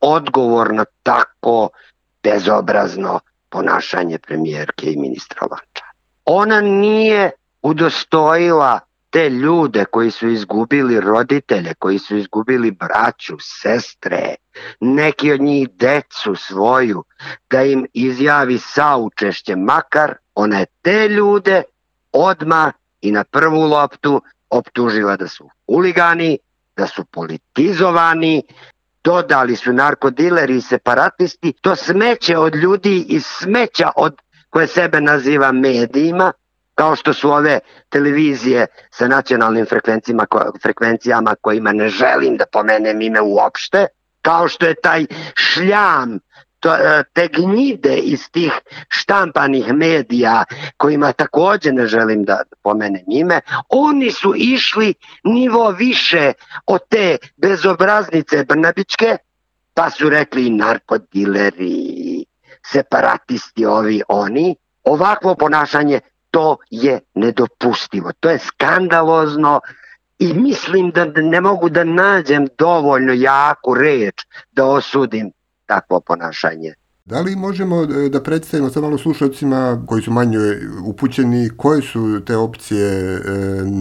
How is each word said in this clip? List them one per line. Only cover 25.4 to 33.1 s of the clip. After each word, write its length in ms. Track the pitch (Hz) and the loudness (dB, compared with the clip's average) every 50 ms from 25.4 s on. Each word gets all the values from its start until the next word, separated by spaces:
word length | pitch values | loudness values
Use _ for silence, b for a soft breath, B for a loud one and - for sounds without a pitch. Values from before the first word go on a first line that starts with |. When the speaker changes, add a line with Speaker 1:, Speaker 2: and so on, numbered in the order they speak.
| - _ _ _ _ | -20 _ _ _ _
Speaker 1:
huligani, 720 | - 110 160 185 185 170 180 175 175 170 170 170 160 151 - _ _ _ _ _ _ - | -2 0 2 2 2 2 2 2 2 2 0 0 -2 -2 -2 _ _ _ _ _ _ -8
da 100 | - 196 | -6 -6
su 180 | 185 - - - | -6 -6 -12 -14
politizovani, 1400 | _ - - - - - 160 _ _ - - 147 196 196 160 185 180 170 170 165 165 160 165 165 160 160 143 - B B B B B B _ _ _ _ _ - | _ -10 -12 -10 -10 -12 -14 _ _ -2 0 0 0 2 2 2 2 4 4 2 2 2 2 0 0 0 0 -2 B B B B B B _ _ _ _ _ 0
dodali 520 | 165 175 180 170 - 151 135 127 120 120 | 0 2 2 2 2 2 2 2 0 -2
su 160 | 107 - 123 | -4 -2 -2
narkodileri 840 | 123 127 139 147 143 - - 135 127 123 156 175 175 165 147 131 131 | 0 2 2 0 0 0 -2 -2 0 0 0 2 2 0 0 0 0
i 40 | 123 | -2
separatisti, 920 | 117 - 127 120 - 123 123 127 151 185 - - 185 165 - - - 165 131 _ | -2 -2 -4 -2 0 2 2 2 2 0 0 -2 -2 -4 -4 -4 -6 -6 -4 _
to 160 | - 185 185 | 0 0 0
smeće 640 | - - - 139 196 220 240 240 226 - - 170 160 | 0 -2 -2 0 2 2 2 0 0 0 0 0 2
od 160 | 156 165 156 | 2 0 0
ljudi 500 | 151 160 180 196 196 185 202 196 180 160 | 0 0 2 0 2 2 0 0 0 0
iz 160 | - | -2